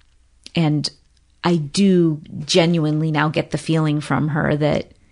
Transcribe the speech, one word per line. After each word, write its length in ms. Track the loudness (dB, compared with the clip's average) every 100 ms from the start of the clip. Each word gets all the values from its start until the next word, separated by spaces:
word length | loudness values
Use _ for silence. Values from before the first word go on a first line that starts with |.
| _ _ _ _ -6
and 340 | 0 0 0 -4 -10 _ _ _ _
I 120 | 0
do 680 | 0 -2 2 4 4 2 0 -8 -12
genuinely 680 | 0 2 2 2 0 0 0
now 180 | 0 0
get 200 | -2 -4
the 60 | -6
feeling 420 | -2 0 0 -2
from 280 | -2 -2 -2
her 260 | 0 0 0
that 340 | 0 -2 -6 _ _